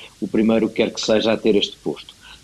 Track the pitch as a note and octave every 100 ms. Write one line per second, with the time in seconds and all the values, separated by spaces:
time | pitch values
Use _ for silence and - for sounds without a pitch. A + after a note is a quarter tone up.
0 | - - G#2+ A2 A2 A2+ G#2+ - A2 -
1 | - A2 A2 G#2+ A2+ G2+ - - - D2
2 | - - - -